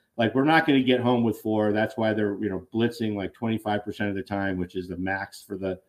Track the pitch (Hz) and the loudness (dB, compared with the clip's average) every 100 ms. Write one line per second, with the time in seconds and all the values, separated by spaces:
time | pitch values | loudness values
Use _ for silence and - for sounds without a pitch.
0 | _ - 113 127 147 160 156 135 127 123 | _ -2 0 2 4 4 6 4 4 2
1 | 117 123 113 107 110 107 107 104 110 - | 4 2 2 0 -2 0 2 2 0 0
2 | 110 107 104 101 104 92 - 113 117 - | 0 2 0 0 -4 -4 -4 0 0 0
3 | 110 101 92 - 113 110 107 104 104 98 | -4 -2 -6 -4 -4 -2 -2 -4 -4 -4
4 | 104 98 - 101 98 92 90 92 90 90 | -4 -4 -4 -4 -2 -2 -4 -6 -8 -6
5 | 95 98 98 - - 95 95 92 | -4 -4 -8 -14 -12 -6 -6 -6